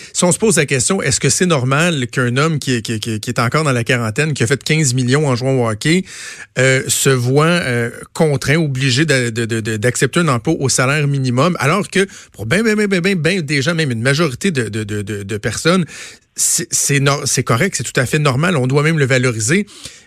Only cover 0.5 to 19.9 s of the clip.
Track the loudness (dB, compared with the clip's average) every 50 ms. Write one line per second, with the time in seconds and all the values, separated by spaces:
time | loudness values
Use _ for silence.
0.5 | 2 2 0 0 0 0 0 0 0 0 0 0 0 0 0 0 2 2 2 2
1.5 | 2 2 2 0 2 2 2 2 0 0 -4 -4 -2 -2 -2 0 0 0 0 0
2.5 | 0 -2 -2 -2 -2 -2 -2 -4 -6 -4 -4 -4 -6 -4 -6 -4 -2 -2 0 0
3.5 | 0 0 0 0 0 0 0 0 0 0 0 -2 -2 -2 -2 -2 0 0 0 0
4.5 | 0 -2 0 0 0 2 2 2 0 0 0 2 2 2 2 2 0 0 0 0
5.5 | 0 2 0 0 -2 -2 0 2 2 2 0 -4 -10 -16 -16 -16 -16 -16 -20 -8
6.5 | _ 2 2 4 2 2 0 -2 -2 0 2 2 2 2 2 2 2 4 4 4
7.5 | 2 0 0 -2 -2 -2 -4 -4 -6 -12 -16 -10 -2 0 2 2 2 0 0 2
8.5 | 2 2 2 0 0 0 0 0 2 2 2 2 2 2 0 0 -2 -4 -4 -2
9.5 | -2 -4 -2 -4 -4 0 0 0 2 0 0 0 2 0 2 2 0 0 0 -2
10.5 | -2 0 0 0 0 0 0 0 0 0 0 0 0 0 0 0 2 2 2 2
11.5 | 0 0 0 0 0 0 -2 0 0 0 0 0 -4 -12 -20 -20 -12 -10 -4 -2
12.5 | 0 2 2 2 2 2 2 0 0 0 0 0 0 0 0 0 0 0 -2 -2
13.5 | -2 0 0 0 0 0 0 -2 -2 0 0 0 2 2 0 -2 -2 -2 -2 -2
14.5 | 0 -2 -2 -4 -4 -6 -6 -4 -6 -6 -6 -6 -8 -8 -6 -8 -8 -6 -6 -6
15.5 | -6 -2 0 2 2 2 0 -4 -8 -14 -18 -18 -20 -20 _ _ _ -4 -2 -2
16.5 | -2 -2 -4 -4 -4 -2 0 0 0 2 2 2 0 0 -2 -2 -2 -2 0 0
17.5 | 2 2 2 0 -2 -4 -6 -2 -2 0 0 0 0 0 2 2 2 2 0 0
18.5 | 0 0 0 2 2 2 2 2 2 2 2 2 2 2 2 0 -2 -2 0 0
19.5 | 0 0 0 -2 -10 -18 -20 -20